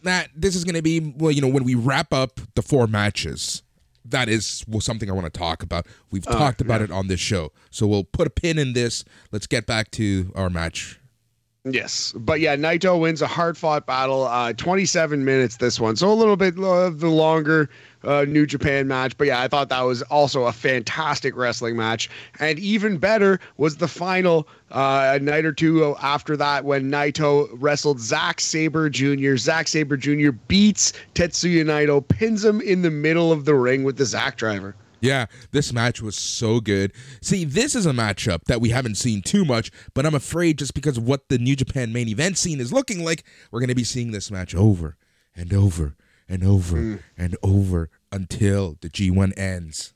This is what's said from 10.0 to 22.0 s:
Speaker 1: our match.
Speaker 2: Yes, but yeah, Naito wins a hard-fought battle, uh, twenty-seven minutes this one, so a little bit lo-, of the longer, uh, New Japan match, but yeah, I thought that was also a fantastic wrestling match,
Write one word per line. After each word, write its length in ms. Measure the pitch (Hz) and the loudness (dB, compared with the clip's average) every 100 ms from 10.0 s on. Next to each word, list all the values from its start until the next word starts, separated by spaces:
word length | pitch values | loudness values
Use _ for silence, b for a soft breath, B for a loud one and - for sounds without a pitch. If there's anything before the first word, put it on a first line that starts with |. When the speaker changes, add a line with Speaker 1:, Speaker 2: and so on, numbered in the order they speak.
| 104 98 92 95 | 0 0 -2 -4
Speaker 1:
our 140 | 92 | -4
match. 500 | 87 82 - - - _ _ _ _ _ _ 131 | -2 -6 -8 -14 -18 _ _ _ _ _ _ -4
Speaker 2:
Yes, 440 | 123 - - - - | -4 -4 -6 -6 -6
but 220 | 113 160 | -4 0
yeah, 160 | 156 | 0
Naito 460 | 143 156 170 185 175 | 0 0 0 2 2
wins 220 | 165 160 | 2 0
a 40 | 143 | -2
hard-fought 600 | 160 170 160 165 151 - | 0 -2 -2 -2 -2 -2
battle, 360 | 131 131 135 | -2 0 0
uh, 300 | 131 123 120 | 0 0 -2
twenty-seven 720 | 113 170 190 185 180 160 147 | -4 -2 0 0 0 0 0
minutes 320 | 135 135 123 - | 2 2 2 0
this 240 | 123 - | -2 0
one, 160 | 113 113 | -2 2
so 160 | 180 | 2
a 20 | |
little 220 | 220 220 196 | 4 4 4
bit 200 | 190 170 | 2 0
lo-, 300 | 190 180 180 | 0 2 2
of 140 | 151 | 0
the 80 | 165 | 2
longer, 600 | 160 156 160 151 160 147 B B B | 4 4 4 4 2 2 B B B
uh, 200 | - 143 | 0 2
New 220 | 143 151 147 | 4 4 2
Japan 400 | 143 151 139 135 | 0 0 0 0
match, 320 | 131 131 - | -2 -2 0
but 80 | 147 | 0
yeah, 140 | 123 | 2
I 60 | 131 | 0
thought 200 | 147 139 | 0 0
that 100 | 127 | 0
was 220 | 127 123 | 0 -2
also 420 | 139 147 147 139 | 0 2 2 2
a 80 | 120 | -2
fantastic 840 | 113 143 131 107 - 151 143 139 | 0 0 0 -2 -4 -2 -2 -4
wrestling 420 | 117 123 113 117 117 | -2 -2 -2 -4 -2
match, 320 | 113 113 | -2 -2